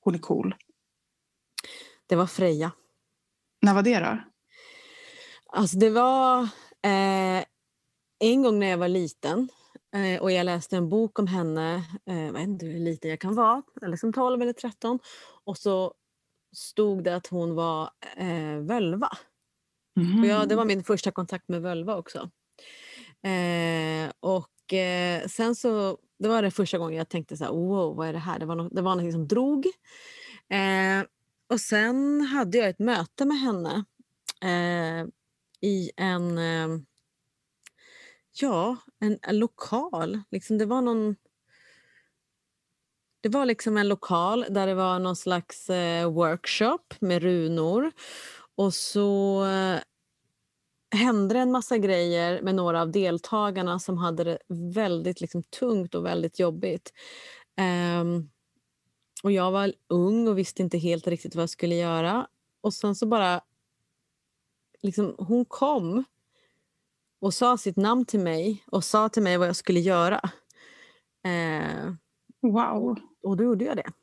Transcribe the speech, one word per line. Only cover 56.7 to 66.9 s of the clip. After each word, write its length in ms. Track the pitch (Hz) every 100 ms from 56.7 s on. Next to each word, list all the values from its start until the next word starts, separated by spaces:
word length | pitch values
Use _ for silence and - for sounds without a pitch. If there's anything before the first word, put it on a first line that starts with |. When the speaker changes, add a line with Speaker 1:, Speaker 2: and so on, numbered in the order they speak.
| 156 - - - - - - _ -
Speaker 2:
Ehm, 720 | 185 175 175 175 170 175 151 _ _ _ _ _ _ _ _ -
och 100 | 202
jag 180 | 196 180
var 200 | 190 196 - _
ung 400 | 175 180 226 226
och 100 | 196
visste 240 | 185 -
inte 160 | 185 180
helt 280 | 170 170 180
riktigt 280 | 175 170
vad 80 | 165
jag 80 | 170
skulle 240 | - 170
göra. 520 | 170 170 165 165 220 - _ _ _
Och 140 | 214
sen 200 | - 208
så 120 | 196 220
bara... 340 | 226 185 180 _ _ _ _ _ _ _ _ _ _ _ _ _ _
Liksom, 320 | 196 180 202 -
hon 260 | 175 240
kom 600 | 247 - 277 285 170 208 262 _ _ _ _ _ _ _ _